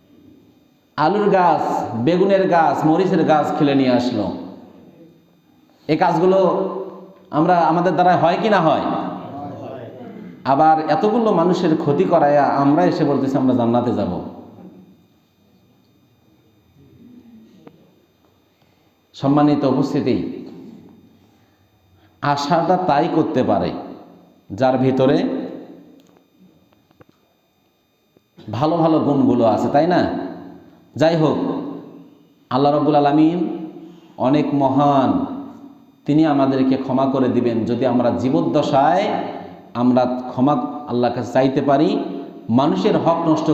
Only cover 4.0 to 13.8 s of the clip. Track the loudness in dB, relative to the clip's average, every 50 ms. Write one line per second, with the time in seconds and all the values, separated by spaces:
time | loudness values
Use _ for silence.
4 | 0 -2 -2 -2 -4 -4 -6 -8 -12 -16 -18 -20 -20 -20 -20 -20 -20 -20 -20 -20
5 | -20 -20 _ _ _ _ _ _ _ _ _ _ _ _ _ _ _ -4 -2 0
6 | 0 0 2 2 2 4 4 4 2 2 0 -2 -4 -4 -6 -8 -10 -12 -14 -18
7 | -20 -20 -20 -20 -16 -6 -2 0 2 2 2 2 2 2 2 2 0 0 2 2
8 | 2 2 4 4 2 2 2 0 0 0 2 2 2 2 2 0 0 -4 -4 -6
9 | -6 -8 -10 -12 -14 -14 -14 -14 -12 -14 -14 -14 -14 -14 -14 -14 -16 -16 -18 -18
10 | -18 -18 -18 -18 -18 -18 -18 -8 -4 -2 2 4 4 4 4 2 2 0 0 0
11 | 0 0 0 2 2 2 2 2 2 2 2 2 0 0 0 0 0 0 0 2
12 | 2 2 2 2 4 4 4 4 2 2 0 2 2 2 4 4 2 2 2 0
13 | 0 0 0 0 0 0 0 0 2 2 2 2 2 2 2 2